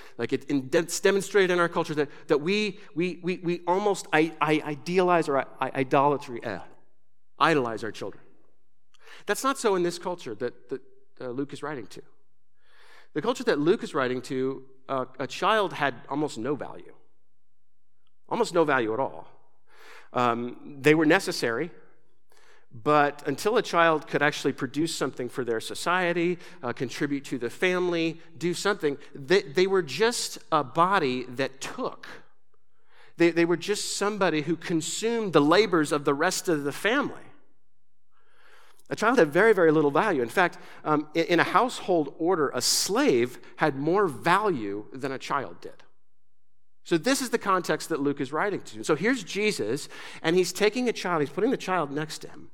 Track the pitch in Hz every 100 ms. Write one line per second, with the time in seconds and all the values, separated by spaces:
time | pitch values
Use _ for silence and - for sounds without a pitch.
0 | - - 117 131 - 143 131 170 165 -
1 | 196 202 190 208 185 180 170 175 160 151
2 | 139 - - 151 151 208 214 - - 151
3 | 180 170 165 180 165 175 - 185 208 185
4 | - 156 160 - 151 156 147 147 147 185
5 | 180 170 156 135 - - 131 135 131 143
6 | 143 139 - 117 120 90 - - - -
7 | - - - - 156 151 120 110 110 -
8 | 104 - - - - - - - - -
9 | - - - 208 262 269 220 185 175 175
10 | 190 175 131 104 123 - - 131 - -
11 | - - 127 123 143 139 147 143 98 -
12 | - - - - - - - - - -
13 | - 156 220 262 233 147 151 233 226 151
14 | 127 127 - 131 131 135 - - - 135
15 | 127 - 131 - 185 220 185 143 143 120
16 | - 143 147 113 120 139 92 87 - -
17 | - - - - - - - - - -
18 | - - - 196 196 170 151 135 110 113
19 | 120 82 98 - - - - - - -
20 | - 127 123 117 120 - - 143 139 156
21 | 151 185 190 165 123 117 170 - - -
22 | - - - - - - - 120 123 151
23 | 143 - - 135 208 233 - 175 165 156
24 | - 143 147 - 143 127 131 143 160 -
25 | 139 - 120 139 117 113 - 104 170 180
26 | 175 175 170 170 - - 123 - 127 -
27 | 151 143 135 131 117 - 185 180 180 170
28 | 165 - - - 170 165 196 202 151 135
29 | - 151 135 190 151 139 190 190 151 135
30 | 226 240 - - - 160 127 156 175 196
31 | 143 127 127 123 131 - - - 220 -
32 | - - - - - - - - - -
33 | - - 170 160 170 170 175 202 - -
34 | 202 208 185 156 147 160 - 165 156 -
35 | 220 233 208 160 147 180 220 170 147 151
36 | 143 139 170 - - 156 143 - 202 269
37 | 175 - - - - - - - - -
38 | - - - - - - - - - 147
39 | 214 254 156 156 220 190 160 156 147 143
40 | 214 151 117 - 175 - - - 156 151
41 | 151 165 160 170 143 180 247 - - 175
42 | 147 - 165 180 131 127 - - - 214
43 | 285 127 123 - - - 160 135 147 190
44 | 190 120 139 185 214 147 101 101 107 135
45 | 139 131 - 143 101 90 - - - -
46 | - - - - - - - - - 170
47 | 190 269 247 233 202 185 180 156 - 151
48 | 143 139 131 151 202 175 - 110 113 156
49 | 208 262 165 190 214 170 104 131 - -
50 | - - 156 180 175 - 208 247 247 -
51 | 190 165 139 - 220 208 - 185 143 139
52 | 156 - - - -